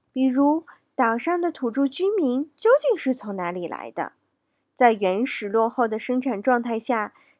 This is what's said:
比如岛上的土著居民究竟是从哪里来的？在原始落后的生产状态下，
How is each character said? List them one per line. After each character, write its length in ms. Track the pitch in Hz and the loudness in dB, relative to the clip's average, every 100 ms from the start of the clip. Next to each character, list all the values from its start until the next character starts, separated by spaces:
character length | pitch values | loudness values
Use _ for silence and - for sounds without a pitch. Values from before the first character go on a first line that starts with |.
| _ | _
比 120 | 262 | 0
如 400 | 262 254 285 320 - - _ | 2 4 4 2 -4 -18 _
岛 240 | - 233 233 | 0 0 0
上 220 | 330 349 | -2 -2
的 100 | 339 | -2
土 220 | - 240 | -2 -4
著 160 | 247 277 | 0 -2
居 200 | 311 381 | 0 0
民 440 | 427 269 254 311 _ | 0 0 0 -4 _
究 140 | 440 571 | 4 4
竟 160 | 587 403 | 4 0
是 180 | 262 | -2
从 200 | 254 208 | -4 -6
哪 160 | 196 175 | -6 -6
里 160 | 180 175 | -6 -8
来 240 | - 113 | -8 -10
的？ 220 | - 135 - _ _ _ _ _ - | -8 -8 -12 _ _ _ _ _ 4
在 160 | 240 | 4
原 340 | 214 190 190 269 | 4 0 0 -2
始 220 | - 202 | -6 -2
落 200 | 220 226 | 0 0
后 200 | 262 226 | 0 -2
的 100 | 220 | -2
生 220 | - 254 | -4 -4
产 200 | 262 208 | -2 -2
状 220 | 254 240 | 0 0
态 160 | 240 226 | 0 -6
下， 340 | 226 226 208 - _ | -4 -4 -4 -12 _